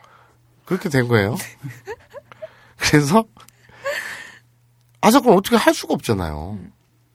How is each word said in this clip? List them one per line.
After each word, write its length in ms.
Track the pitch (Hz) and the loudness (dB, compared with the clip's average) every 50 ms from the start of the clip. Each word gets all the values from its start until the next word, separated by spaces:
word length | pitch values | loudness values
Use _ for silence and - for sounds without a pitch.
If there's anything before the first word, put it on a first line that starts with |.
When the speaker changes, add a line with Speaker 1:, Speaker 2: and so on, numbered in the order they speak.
| - _ _ _ _ _ _ _ _ _ _ _ _ | -20 _ _ _ _ _ _ _ _ _ _ _ _
Speaker 1:
그렇게 240 | - 180 190 - 190 | -8 -8 -6 -4 -2
된 200 | 139 135 123 120 | 0 0 2 4
거예요. 280 | 120 110 98 98 127 185 - - - _ - 135 - - _ - 440 - _ _ - | 4 2 2 2 -2 -6 -8 -14 -16 _ -16 -16 -16 -16 _ -16 -16 -16 _ _ -20
<laughs> 600 | 554 - _ - - - - - _ _ _ _ - | -20 -20 _ -20 -20 -20 -20 -20 _ _ _ _ -6
그래서 460 | - - - 151 147 139 165 220 226 - _ - - - _ _ _ _ - - - 539 587 - - - - - - - - - _ _ _ _ _ _ _ _ _ _ _ _ - | -2 2 2 2 2 2 2 0 0 0 _ -20 -20 -20 _ _ _ _ -20 -14 -10 -10 -8 -8 -10 -12 -14 -16 -16 -20 -20 -20 _ _ _ _ _ _ _ _ _ _ _ _ 2
아사코는 340 | 190 226 277 247 247 196 | 4 4 4 6 6 4
어떻게 200 | 185 202 - 240 | 4 4 2 0
할 180 | 220 - 320 330 | 2 2 2 0
수가 200 | - - - 302 | 0 -2 -4 -4
없잖아요. 640 | 170 - - 110 95 90 80 76 73 76 90 107 101 | -4 -2 -2 -2 -2 -2 -4 -6 -8 -8 -10 -12 -14
Speaker 2:
음. 140 | 90 - - _ _ _ _ _ _ _ _ | -16 -18 -20 _ _ _ _ _ _ _ _